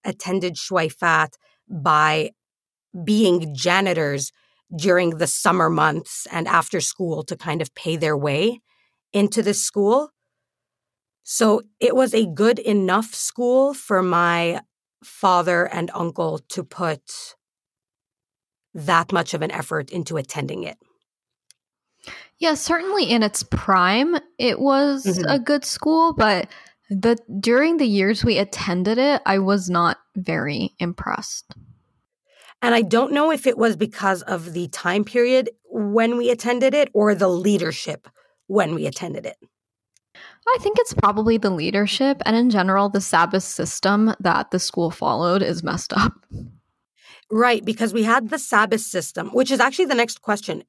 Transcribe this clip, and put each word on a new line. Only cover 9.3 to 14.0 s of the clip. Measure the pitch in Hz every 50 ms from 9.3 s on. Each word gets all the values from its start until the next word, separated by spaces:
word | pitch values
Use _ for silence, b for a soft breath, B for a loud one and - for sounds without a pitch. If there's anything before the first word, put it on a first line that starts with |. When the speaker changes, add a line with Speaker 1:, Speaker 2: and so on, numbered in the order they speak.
| - 233
Speaker 1:
this | 214 202 202 -
school. | - - - 208 196 202 233 277 302 294 _ _ _ _ _ _ _ _ _ _ _ _ _ _ _ _ _ _ _ _ _ _ _
So | - - - 226 214 208 233 - _ _ _
it | - 247 233
was | 254 262 247 -
a | 220 226
good | 175 156 139 208 233 247 -
enough | - - 208 202 190 180 180 214 226 - -
school | - - - - - 247 240 247 262 269 277 285
for | 269 - - 208 185